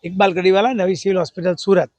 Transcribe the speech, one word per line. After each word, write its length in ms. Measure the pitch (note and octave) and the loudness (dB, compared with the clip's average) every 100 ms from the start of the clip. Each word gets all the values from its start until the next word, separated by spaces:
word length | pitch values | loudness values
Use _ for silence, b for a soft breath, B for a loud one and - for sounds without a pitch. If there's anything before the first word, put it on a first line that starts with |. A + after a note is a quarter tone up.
ઇકબાલ 280 | E3+ F#3 G3 | -8 0 0
ગઢીવાલા, 420 | F3+ F#3 F#3+ A3+ | 2 2 2 2
નવી 220 | B3 F#3 F3+ | 0 -2 -2
સિવિલ 220 | G3 F#3+ | -2 -2
હોસ્પિટલ, 380 | D#3+ - F3 E3+ | -4 -4 -4 -4
સુરત. 340 | - F#3 C3+ | 0 0 0